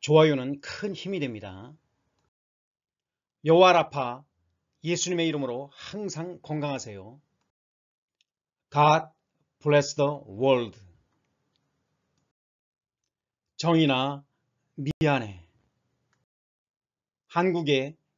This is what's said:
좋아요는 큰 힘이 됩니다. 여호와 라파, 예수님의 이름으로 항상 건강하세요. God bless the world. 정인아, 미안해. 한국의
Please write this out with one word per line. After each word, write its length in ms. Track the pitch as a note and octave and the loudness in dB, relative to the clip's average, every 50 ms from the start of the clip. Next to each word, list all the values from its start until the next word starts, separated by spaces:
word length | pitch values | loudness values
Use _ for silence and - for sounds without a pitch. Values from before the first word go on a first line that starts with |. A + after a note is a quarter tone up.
좋아요는 600 | - - D3+ D#3 D#3+ D#3 D3 C3 B2+ C3 C#3+ C#3 | 0 4 6 6 6 6 4 2 -2 -4 -8 -8
큰 320 | - - - - F#3+ G#3 F#3 | -10 -14 -12 -8 -8 -8 -8
힘이 280 | - - F3+ G3 F3+ | -8 -8 -8 -6 -6
됩니다. 520 | C#3+ B2+ A2+ G#2+ G2+ G2 F#2 F#2+ G#2 B2+ D3+ D#3 _ _ _ _ _ _ _ _ _ _ _ _ _ _ _ _ _ _ _ _ _ _ _ _ _ _ _ _ _ _ _ _ - | -6 -6 -8 -10 -12 -14 -14 -16 -18 -20 -20 -20 _ _ _ _ _ _ _ _ _ _ _ _ _ _ _ _ _ _ _ _ _ _ _ _ _ _ _ _ _ _ _ _ 2
여호와 300 | D3 D#3+ E3+ F#3 F#3 F3 | 4 6 8 8 8 8
라파, 500 | E3+ D3+ - - D3 C3 A#2+ A#2+ C3 C#3+ _ _ _ _ _ _ _ _ _ _ _ - | 6 2 0 -4 -6 -6 -6 -8 -10 -14 _ _ _ _ _ _ _ _ _ _ _ -6
예수님의 460 | D#3+ F3 E3 - E3+ F3+ E3+ E3 E3 | -4 -4 -4 -4 -4 -2 -2 -2 -2
이름으로 420 | D#3 D3 C#3 B2 A#2+ B2 C#3 C#3+ - | -2 -4 -4 -6 -6 -8 -10 -14 -16
항상 680 | - - - - G#3 G#3 F#3+ - D3+ D#3 C#3+ F3+ - - | -20 -18 -14 -12 -10 -10 -10 -10 -10 -10 -12 -12 -14 -12
건강하세요. 760 | - D3+ D3+ D3 D3 C#3 C3 - - G#2 G2 F#2+ G#2+ B2+ D3 _ _ _ _ _ _ _ _ _ _ _ _ _ _ _ _ _ _ _ _ _ _ _ _ _ _ _ _ _ _ - | -8 -8 -6 -4 -6 -6 -8 -8 -12 -14 -16 -16 -18 -20 -20 _ _ _ _ _ _ _ _ _ _ _ _ _ _ _ _ _ _ _ _ _ _ _ _ _ _ _ _ _ _ 0
God 320 | C#3+ D3 D3+ D3+ D#3+ D#3 - _ _ _ _ _ _ _ _ _ _ | 2 4 4 4 2 0 -4 _ _ _ _ _ _ _ _ _ _
bless 340 | - D3 D3 D3 C#3+ C#3+ - | -2 2 2 2 2 0 -2
the 160 | - C#3+ C#3+ D3 C#3 C#3+ | -2 -2 -2 -2 -6 -12
world. 500 | - F#2+ G2+ B2+ C3+ C3 B2 A#2 G#2+ - - G2 - _ _ _ _ _ _ _ _ _ _ _ _ _ _ _ _ _ _ _ _ _ _ _ _ _ _ _ _ _ _ _ _ _ _ _ _ _ _ _ _ _ _ _ _ _ _ _ _ _ _ _ _ _ | -14 -6 0 2 2 4 2 0 -4 -10 -16 -20 -20 _ _ _ _ _ _ _ _ _ _ _ _ _ _ _ _ _ _ _ _ _ _ _ _ _ _ _ _ _ _ _ _ _ _ _ _ _ _ _ _ _ _ _ _ _ _ _ _ _ _ _ _ _
정인아, 680 | - - E3 E3+ E3 D#3+ C#3+ C3+ B2+ C3 C#3 C#3+ C#3+ C#3+ _ _ _ _ _ _ _ _ _ _ | -6 -2 2 2 4 4 2 2 0 -2 -4 -6 -8 -14 _ _ _ _ _ _ _ _ _ _
미안해. 720 | - C#3 C3 - - D#3+ D3+ C#3+ C3 A#2 G#2 G2 F2 E2+ _ _ _ _ _ _ _ _ _ _ _ _ _ _ _ _ _ _ _ _ _ _ _ _ _ _ _ _ _ _ _ _ _ _ _ _ - | -10 -8 -6 -4 -2 0 0 0 0 -2 -6 -12 -16 -20 _ _ _ _ _ _ _ _ _ _ _ _ _ _ _ _ _ _ _ _ _ _ _ _ _ _ _ _ _ _ _ _ _ _ _ _ -6
한국의 680 | - E3+ F3 F#3+ F3 F3 D#3+ D3 C#3+ C3 C3 C#3+ D#3 _ _ _ _ | -2 0 0 0 0 0 0 0 0 0 0 -4 -8 _ _ _ _